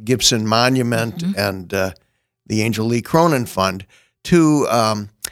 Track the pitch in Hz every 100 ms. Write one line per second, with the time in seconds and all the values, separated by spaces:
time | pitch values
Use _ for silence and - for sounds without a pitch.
0 | 107 123 - 117 107 113 123 131 120 117
1 | 113 135 170 - 101 95 90 95 95 -
2 | _ _ _ _ - 107 110 107 113 120
3 | - 160 170 139 113 - 95 95 95 _
4 | _ _ - 175 156 151 123 117 110 107
5 | 104 _ -